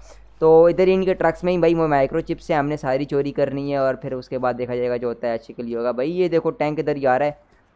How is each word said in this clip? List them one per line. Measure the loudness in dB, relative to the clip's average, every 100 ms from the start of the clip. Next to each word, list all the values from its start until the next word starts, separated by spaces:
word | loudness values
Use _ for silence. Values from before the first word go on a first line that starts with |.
| -20 -20 -20 0
तो | 6 8 8
इधर | 6 4
ही |
इनके | 2 2
trucks | 0 0 0
में | -2
ही | 2
भाई | 2
वो | 2 2
माइक्रोचिप | 2 0 -2 -6 -6
से | -4
हमने | -2 -2 -4
सारी | -4 -4
चोरी | -2 -2 -2
करनी | -2 -2 -2 -4
है | -2
और | -2 -4
फिर | -8
उसके | -10 -8 -6
बाद | -4 -4
देखा | -6 -4
जाएगा | -4 -4
जो | -6
होता | -6 -6
है, |
आशिक | -6 -8 -14
अली | -8
होगा। | -6 -4
भाई | -2 -4
ये | -2 0
देखो | 0 -2
tank | -4 -4 -4
इधर | -4 -2
ही |
आ | 0 0
रहा | 0
है, | -6 _ _ _